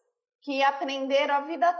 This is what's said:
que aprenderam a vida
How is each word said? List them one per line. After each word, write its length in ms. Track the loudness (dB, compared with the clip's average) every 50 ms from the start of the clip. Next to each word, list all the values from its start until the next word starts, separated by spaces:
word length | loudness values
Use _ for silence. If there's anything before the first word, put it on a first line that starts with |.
| _ _ _ _ _ _ _ _
que 200 | _ -4 0 2 2
aprenderam 720 | 2 2 0 -4 -6 -4 -4 -2 0 2 2 2 2 0
a 60 | -2
vida 300 | -2 -4 -2 0 2 2 2 0